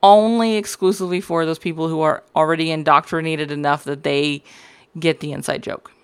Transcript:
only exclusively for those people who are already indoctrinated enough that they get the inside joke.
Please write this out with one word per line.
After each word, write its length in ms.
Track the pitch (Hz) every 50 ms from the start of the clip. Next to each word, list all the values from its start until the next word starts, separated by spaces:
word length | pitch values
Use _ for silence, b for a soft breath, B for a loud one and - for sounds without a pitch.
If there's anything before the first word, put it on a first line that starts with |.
| -
only 520 | 196 202 214 214 220 233 233 226 226 220
exclusively 640 | 214 202 - - - - 185 190 185 185 180 180 180
for 260 | - - 170 165 165
those 140 | 160 160 160
people 300 | - 175 165 160 160 165
who 120 | 160 156
are 220 | 156 156 151 - - _ _
already 360 | - 156 156 165 160 160 160
indoctrinated 800 | 160 156 156 151 151 143 160 - - 165 160 160 160 151 151 147
enough 320 | 147 147 147 143 143 147 -
that 180 | 143 143 139 147
they 400 | 160 143 143 143 147 143 143 B B B B B B B B B B _ 170
get 200 | 160 170 156 -
the 120 | - 147
inside 320 | 143 - - - - - -
joke. 280 | - - - _ - _ _